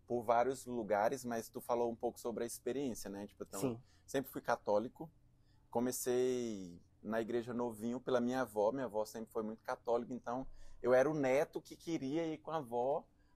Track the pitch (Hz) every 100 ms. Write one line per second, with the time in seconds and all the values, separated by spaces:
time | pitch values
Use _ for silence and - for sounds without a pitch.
0 | - 120 110 117 123 135 123 123 104 101
1 | 110 135 123 117 - 123 - 120 120 117
2 | 120 - 123 110 117 - - 123 143 110
3 | 101 98 104 - 101 98 131 117 - -
4 | - 139 135 - - 117 - 104 120 -
5 | 160 _ _ _ _ _ - - 123 123
6 | - 123 127 127 120 104 90 87 - _
7 | - 113 113 120 117 120 123 110 113 123
8 | 131 123 120 131 123 107 104 135 123 104
9 | 107 117 110 117 107 113 - 127 - 117
10 | 120 123 - 123 131 - - - 123 127
11 | 139 156 131 131 165 170 - 156 - 160
12 | 131 156 165 156 - 160 127 120 127 156
13 | - _ _